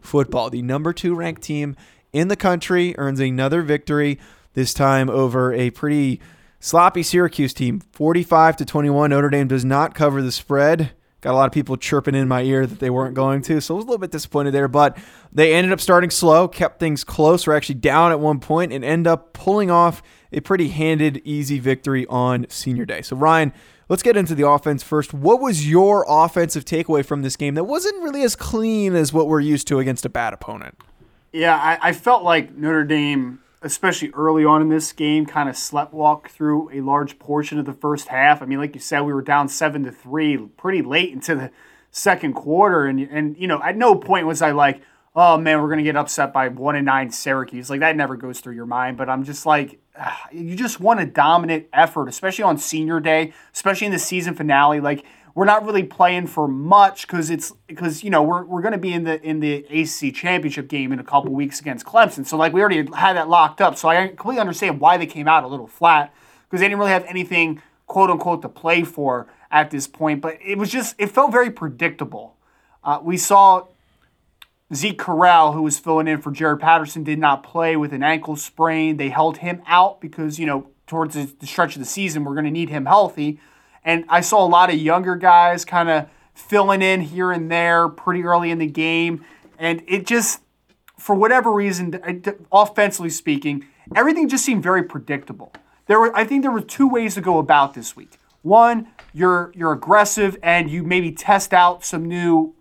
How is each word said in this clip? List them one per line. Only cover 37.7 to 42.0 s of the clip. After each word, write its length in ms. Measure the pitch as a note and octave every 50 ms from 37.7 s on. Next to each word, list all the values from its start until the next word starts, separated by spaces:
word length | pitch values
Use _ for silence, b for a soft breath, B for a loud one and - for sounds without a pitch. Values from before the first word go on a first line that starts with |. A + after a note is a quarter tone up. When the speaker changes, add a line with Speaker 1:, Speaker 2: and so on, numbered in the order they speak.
| C3+
Speaker 2:
first 340 | _ - D3 D3 C#3+ - -
half. 340 | - C3 C3+ D3 D3+ C#3+
I 40 | C#3+
mean, 120 | B2+ C#3 C#3
like 160 | D3 C#3+ C#3+
you 80 | A#2
said, 200 | - - D#3+ C#3+
we 120 | C#3+ D3 C#3+
were 80 | C3+
down 260 | B2+ - C#3+ C#3+ C#3+ C#3
seven 360 | - - D#3+ D#3 D3 D3 C#3
to 80 | B2+
three 440 | A2+ _ _ B2+ C3 D#3 D#3 D3+ C#3+ C3
pretty 440 | G#2+ G#2 _ _ - F#3 F#3+ F#3
late 300 | - B2 C#3 E3 F3+ F3+ C#3
into 220 | C3 - - E3
the 160 | C3+ C3 C3 b b b b b b b b
second 420 | _ -